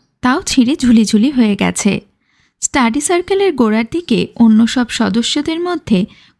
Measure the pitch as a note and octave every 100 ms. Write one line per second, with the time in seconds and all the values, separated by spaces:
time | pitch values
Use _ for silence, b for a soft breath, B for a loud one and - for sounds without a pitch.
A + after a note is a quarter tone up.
0 | _ _ B3 D#4 F#4+ - A#3 D#4+ B3 A3+
1 | G#3 G#3 B3+ B3+ G#3+ G3+ F3+ - G3+ -
2 | - _ _ _ _ - - C#4+ A#3 C#4
3 | - F4 F4+ G4 G4 C4+ A3 A3 A3 E4+
4 | F4 G#3 - - A3+ A3 A#3 B3+ A#3+ -
5 | G3+ A3 A3+ D4 D4+ E4 F4+ F4 - F#3+
6 | G#3+ b b